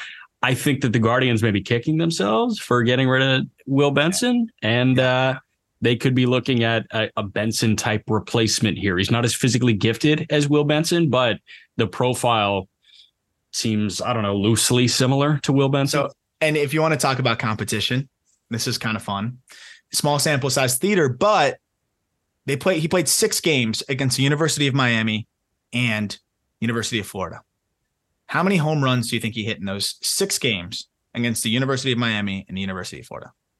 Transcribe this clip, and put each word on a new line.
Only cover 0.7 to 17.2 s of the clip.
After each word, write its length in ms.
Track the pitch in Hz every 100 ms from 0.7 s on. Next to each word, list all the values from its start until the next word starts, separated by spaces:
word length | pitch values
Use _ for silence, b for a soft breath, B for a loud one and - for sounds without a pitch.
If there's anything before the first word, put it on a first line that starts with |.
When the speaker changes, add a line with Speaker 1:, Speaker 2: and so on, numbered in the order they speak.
| 127
Speaker 1:
that 120 | 127
the 60 | 117
Guardians 420 | 110 123 131 113
may 100 | 113
be 100 | 101
kicking 360 | 95 120 143 156
themselves 600 | 165 165 196 220 240 214
for 240 | - 123
getting 240 | 117 127 131
rid 140 | 131
of 240 | 135 131 143 - -
Will 240 | 135 143
Benson. 560 | 139 156 185 247 240 233 -
And, 360 | 107 120 127 127
Speaker 2:
Yeah. 320 | 127 127 131
Speaker 1:
uh, 100 | 127 - _ _ _
they 160 | 113 113
could 200 | 135 131
be 100 | 127
looking 380 | 127 123 123
at 240 | 117 113 104
a, 200 | 113 107 -
a 40 |
Benson 540 | 104 101 110 110 113 104
type 260 | - 110 -
replacement 720 | 107 - 120 113 - 107 78
here. 180 | 98 90
He's 140 | 95
not 140 | 117 123
as 100 | -
physically 380 | 131 117 123
gifted 520 | 107 107 117 147 156 160
as 180 | 147 143
Will 140 | 147
Benson, 480 | 147 151 165 175 165
but 260 | 127 123 104 - B B -
the 100 | 110
profile 840 | - 127 120 123 113 101 98 95 _ b b b _ _ _ _
seems, 500 | - 120 107 104 90
I 100 | -
don't 120 | 117
know, 120 | 104 101
loosely 520 | 101 113 - 123 123
similar 500 | - 127 139 143 147
to 100 | -
Will 160 | 139 135
Benson. 380 | 139 135 143 139
Speaker 2:
So, 40 | - _ _
and 160 | 156 151
if 160 | 147
you 80 | 156
want 140 | 160 147
to 40 |
talk 200 | 139
about 180 | 131